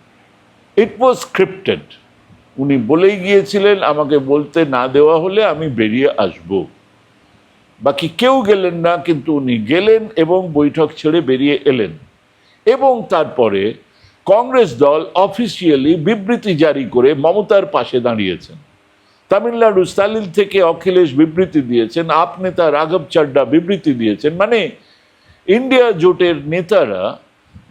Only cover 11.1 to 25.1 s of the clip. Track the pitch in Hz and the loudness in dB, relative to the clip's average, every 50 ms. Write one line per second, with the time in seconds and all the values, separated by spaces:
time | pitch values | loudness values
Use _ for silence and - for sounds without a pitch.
11.1 | 156 170 156 127 131 127 139 143 143 - - 139 131 120 104 82 80 78 - - | 0 0 0 0 -2 0 0 0 -2 0 0 0 0 0 -2 -4 -8 -12 -20 -20
12.1 | _ _ _ _ _ _ _ _ _ _ _ 208 254 254 262 269 254 233 185 - | _ _ _ _ _ _ _ _ _ _ _ 0 2 2 2 2 0 0 -2 -2
13.1 | 190 165 151 - - 127 120 107 98 98 98 110 123 - _ _ _ _ _ _ | -2 -2 -2 -2 0 0 0 0 0 0 -2 -4 -4 -8 _ _ _ _ _ _
14.1 | _ _ _ 175 196 220 247 254 262 254 226 160 123 117 143 143 147 160 185 - | _ _ _ 2 2 2 2 2 2 2 2 2 2 2 2 4 4 2 -2 -2
15.1 | - 175 190 190 196 - 240 196 - - 180 165 147 135 131 151 175 165 147 190 | 0 0 0 0 0 -4 -6 -6 -6 -2 0 2 2 2 2 2 0 0 0 -2
16.1 | 233 208 190 196 240 220 - 208 175 139 160 156 139 143 131 101 104 123 123 139 | -2 -2 -2 -4 -4 -2 -2 -2 0 2 2 2 2 0 -4 -4 0 2 4 4
17.1 | 156 135 147 165 185 214 202 - 208 196 185 196 - 139 117 - - 123 117 120 | 4 2 0 0 0 0 0 2 2 2 2 0 -2 -4 -2 -2 -2 -2 -2 -2
18.1 | 117 110 101 92 87 80 - - - - - _ _ _ _ _ _ _ _ _ | -2 -2 -2 -4 -4 -6 -10 -16 -20 -20 -20 _ _ _ _ _ _ _ _ _
19.1 | _ _ _ - 185 202 220 240 233 233 226 220 202 185 175 160 - 202 196 214 | _ _ _ -2 -2 -2 0 -2 -2 0 2 2 2 2 0 0 -2 -2 -2 -2
20.1 | 220 220 208 180 160 208 202 - 185 196 180 165 165 165 - 190 180 180 180 147 | -2 -4 -6 -4 -2 -2 -2 0 0 2 2 2 0 -2 -2 0 2 2 2 2
21.1 | 127 139 160 165 156 175 190 - - 151 131 117 120 117 113 110 - 165 165 165 | 2 2 0 2 2 0 -2 0 0 -2 -2 0 0 0 0 0 -2 -4 -2 0
22.1 | 147 160 170 170 - 185 185 185 - 180 170 156 143 147 160 156 180 180 147 - | 0 0 0 0 -2 -6 -8 -4 -2 0 0 0 2 0 0 -2 -2 -4 -4 -2
23.1 | - 170 151 143 131 143 131 120 139 165 175 175 202 180 - 156 135 117 113 107 | 0 0 0 2 2 0 0 2 2 0 0 0 -2 -2 -2 -2 -2 0 -2 -2
24.1 | 104 - - 151 165 180 196 220 240 220 180 131 - - _ _ _ _ _ _ | -2 -2 -2 -4 -2 -2 0 0 0 0 -2 -4 -8 -14 _ _ _ _ _ _